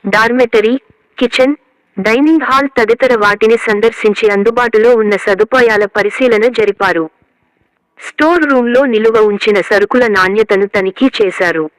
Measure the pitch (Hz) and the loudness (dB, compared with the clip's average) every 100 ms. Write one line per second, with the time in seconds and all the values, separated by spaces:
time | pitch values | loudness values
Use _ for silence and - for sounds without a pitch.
0 | 202 208 226 247 240 220 214 262 _ _ | -2 0 0 0 2 2 0 -2 _ _
1 | _ - 240 - 262 294 _ _ _ - | _ -6 -4 0 0 -2 _ _ _ -6
2 | 196 233 302 320 254 262 277 - 220 233 | -2 0 2 2 0 -2 -2 -2 0 0
3 | 262 233 208 208 220 226 - 208 226 - | 0 2 0 2 0 0 0 0 0 0
4 | 214 202 214 202 208 233 240 214 233 233 | -2 0 0 2 0 0 0 2 2 2
5 | 214 196 - 190 214 254 233 214 208 214 | 0 -2 -2 -2 0 2 2 0 -2 0
6 | 208 - 262 214 233 226 208 196 196 170 | -2 0 0 2 0 0 -2 0 -2 -2
7 | 160 _ _ _ _ _ _ _ _ _ | -6 _ _ _ _ _ _ _ _ _
8 | - - 311 349 294 262 240 240 277 220 | -16 -2 0 0 0 0 0 0 0 0
9 | 226 220 214 202 - 208 - 208 202 247 | 0 2 0 0 0 -2 0 -2 0 0
10 | 240 196 185 208 214 196 202 208 190 - | 0 0 0 0 0 0 -2 -2 -4 0
11 | 262 - 196 - 180 165 156 | -2 0 -2 0 -4 -2 -6